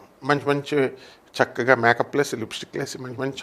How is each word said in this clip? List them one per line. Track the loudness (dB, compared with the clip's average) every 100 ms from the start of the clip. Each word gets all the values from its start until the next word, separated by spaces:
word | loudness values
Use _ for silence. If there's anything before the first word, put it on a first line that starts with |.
| -20 _
మంచి | -2 0 0
మంచి | -2 0 0 0 -2 -18 -20 _ 0
చక్కగా | 0 2 4
మేకప్లు | 6 6 4 0 0
వేసి, | -2 -4
లిప్స్టిక్లు | -8 -10 -10 -8
వేసి, | -8 -10
మంచి | -12 -6
మంచి | -6 -2